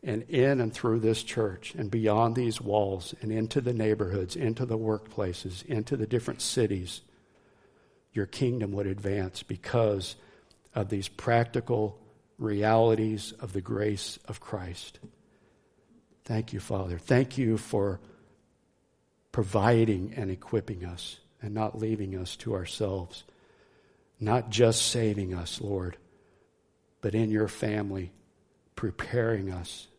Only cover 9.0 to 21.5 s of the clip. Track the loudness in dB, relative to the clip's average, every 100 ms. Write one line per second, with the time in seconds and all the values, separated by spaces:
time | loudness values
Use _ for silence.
9 | -2 -2 -4 -8 -10 -10 -2 2 4 2
10 | -2 -10 -20 -20 _ _ _ -4 -2 -2
11 | -4 -6 4 4 4 0 0 0 0 -4
12 | -20 _ _ _ -2 0 4 6 6 6
13 | 2 -2 -6 -10 -8 -8 -4 0 0 -2
14 | -6 -12 -12 -12 -8 -8 -6 -10 -12 -18
15 | -20 _ _ _ _ _ _ _ _ -20
16 | _ _ -4 -2 -2 -6 -4 -4 -2 -6
17 | 4 6 6 2 2 2 0 0 0 -2
18 | -10 -20 _ _ _ _ _ _ _ _
19 | _ _ _ -2 2 4 6 6 6 2
20 | -2 -4 -4 -6 -2 -4 -2 -8 -8 -10
21 | -12 -14 _ _ -8